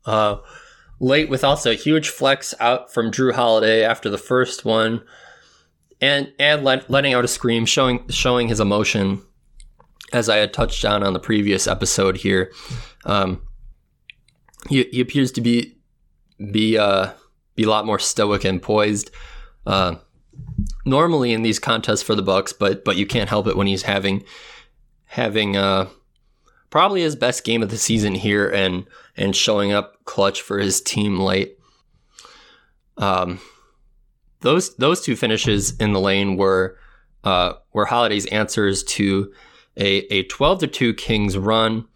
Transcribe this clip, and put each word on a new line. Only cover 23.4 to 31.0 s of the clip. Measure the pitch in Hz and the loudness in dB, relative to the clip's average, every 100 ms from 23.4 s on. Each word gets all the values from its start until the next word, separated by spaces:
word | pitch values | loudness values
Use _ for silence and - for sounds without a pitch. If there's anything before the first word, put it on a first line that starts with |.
| 101 | 0
it | 95 | 0
when | 98 | 0
he's | 95 | 0
having, | - 98 98 95 - - - - _ _ _ _ _ | -2 -2 0 -4 -6 -20 -20 -20 _ _ _ _ _
having, | - 117 107 104 98 | -4 -2 0 0 0
uh, | 98 95 95 - _ _ _ _ _ _ _ | 2 0 -2 -10 _ _ _ _ _ _ _
probably | 151 190 190 | 2 2 2
his | 160 151 | -2 0
best | 120 127 | -2 -2
game | - 117 | -2 -2
of | 104 | -2
the | 107 | -4
season | - 113 104 | 0 0 0
here | 98 107 104 101 | -2 0 2 2
and, | 101 95 90 - - - - | 2 0 -2 -8 -20 -20 -4
and | 98 | -2
showing | 95 - 104 101 | 0 0 0 2
up | 101 101 _ | 0 -2 _
clutch | - - 98 98 | -8 0 0 0
for | - 101 | -6 -2
his | 98 - | 0 -2
team | - 107 | -4 -2